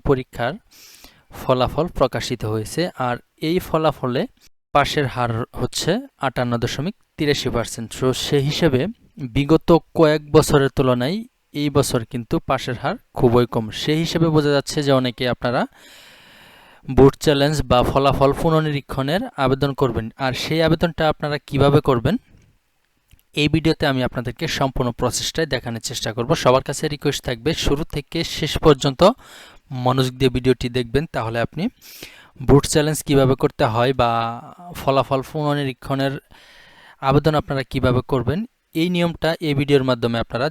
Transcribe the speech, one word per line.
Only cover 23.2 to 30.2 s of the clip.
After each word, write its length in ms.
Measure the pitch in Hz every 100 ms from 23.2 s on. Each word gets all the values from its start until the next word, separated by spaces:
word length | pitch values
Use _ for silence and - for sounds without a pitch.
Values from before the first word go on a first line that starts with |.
| _
এই 160 | 156 147
ভিডিওতে 300 | 160 175 156 147
আমি 100 | 131 123
আপনাদেরকে 400 | - 120 117 156 -
সম্পূর্ণ 320 | 135 - 123
প্রসেসটাই 540 | - 123 - - - 156
দেখানোর 340 | 127 127 113
চেষ্টা 320 | - 123 117 110
করব। 180 | 120
সবার 300 | 160 131 131 139
কাছে 200 | 139 156
রিকোয়েস্ট 360 | 151 147 - -
থাকবে, 260 | 117 139
শুরু 300 | 165 - 143 165
থেকে 300 | 147 - 165
শেষ 340 | 170 - 156 -
পর্যন্ত 440 | 160 139 143 131 190 - - - - - -
মনোযোগ 440 | 131 123 131 127 127